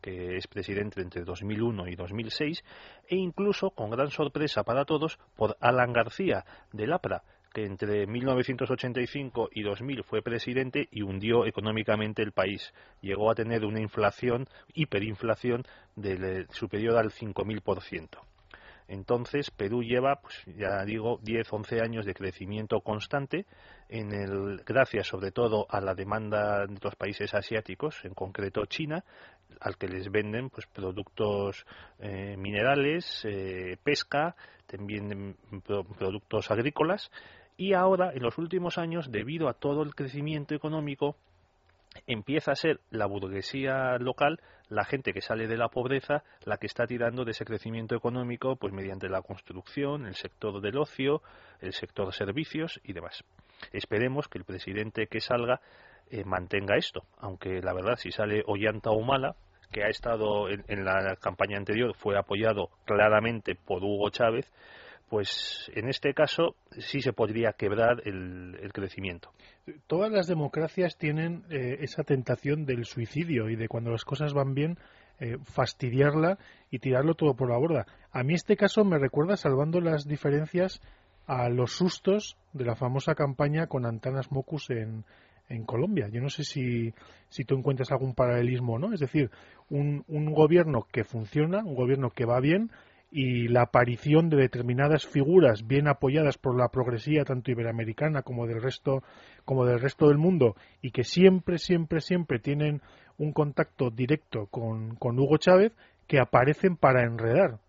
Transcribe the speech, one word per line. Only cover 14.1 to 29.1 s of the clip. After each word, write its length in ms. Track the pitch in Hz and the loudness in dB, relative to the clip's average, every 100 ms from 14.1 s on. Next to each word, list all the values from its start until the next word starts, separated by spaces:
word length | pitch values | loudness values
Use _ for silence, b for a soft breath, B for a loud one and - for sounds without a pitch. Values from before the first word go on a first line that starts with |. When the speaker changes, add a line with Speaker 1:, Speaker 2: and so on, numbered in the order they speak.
| - 123 120 135 b b | 2 -2 -2 -4 b b
Speaker 1:
hiperinflación, 880 | - 156 104 107 104 113 110 123 120 - B B | -6 -2 0 -2 -4 -2 0 0 -2 -4 B B
del, 300 | - 101 92 | -8 -4 -4
eh, 220 | 95 92 87 | -4 -4 -8
superior 480 | - 104 104 113 117 | -8 -6 -2 2 4
al 140 | 110 | 2
cinco 340 | - 110 98 101 | -2 -8 -6 -4
mil 160 | 107 | -4
por 180 | - 95 | -2 -4
ciento. 400 | - 90 80 - - _ _ B B B _ | -4 -12 -12 -20 -20 _ _ B B B _
Entonces, 600 | 98 95 120 120 143 143 | -14 -2 -2 0 -4 -6
Perú 320 | - 101 117 | -6 -4 -2
lleva, 340 | 117 123 135 139 | 0 2 2 0
pues, 280 | - - - | -4 -20 -18
ya 300 | 87 98 98 | -6 -2 -2
digo, 340 | 98 110 110 120 | -2 -4 -2 -4
diez, 280 | 107 117 113 | -2 -4 -2
once 300 | 107 107 120 | -6 -4 -2
años 240 | 113 117 | -2 -4
de 80 | 101 | -6
crecimiento 680 | 92 95 - 92 104 107 110 | -6 -8 -8 -8 -8 -2 -2
constante, 680 | - 107 - 143 139 156 202 b b b b | -2 -6 -4 -4 -4 -6 -6 b b b b
en 240 | 113 104 | -8 -6
el, 500 | 101 98 98 98 98 - | -6 -4 -4 -4 -8 -2
gracias 400 | 123 131 107 95 | 2 2 0 -4
sobre 240 | 95 98 | -6 -6
todo 360 | 107 120 107 104 | -2 0 0 -2
a 100 | 104 | -4
la 140 | 98 | -2
demanda 720 | 95 98 107 107 104 104 101 98 | -4 -4 -6 -2 -2 0 -2 -4
de 80 | |
otros 200 | 101 101 | -6 -8
países 380 | - 98 101 101 | -6 -8 -6 -2
asiáticos, 720 | 104 - 110 - 92 151 - | -2 -2 -6 -6 -6 -6 -6
en 80 | 95 | -14
concreto 540 | 92 95 95 98 101 104 | -10 -10 -4 -4 -4 -4
China, 360 | - 156 156 - | -4 -4 -6 -8